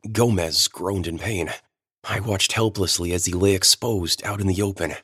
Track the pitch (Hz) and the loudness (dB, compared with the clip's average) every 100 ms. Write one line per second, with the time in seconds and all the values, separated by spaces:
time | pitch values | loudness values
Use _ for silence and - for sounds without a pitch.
0 | 107 107 120 98 82 - - - 90 98 | -4 2 4 4 2 0 -2 -2 -4 -2
1 | 85 82 - 104 78 - _ _ _ _ | -4 -4 -4 -4 -4 -6 _ _ _ _
2 | - 101 107 98 - - 110 101 90 - | -6 -4 -2 0 0 2 0 0 -2 0
3 | 87 87 - 87 98 95 - - 120 107 | 0 -2 0 2 4 4 4 2 2 -2
4 | 85 - 110 101 98 92 101 98 82 71 | -2 -4 -4 -2 0 2 0 -2 -4 -6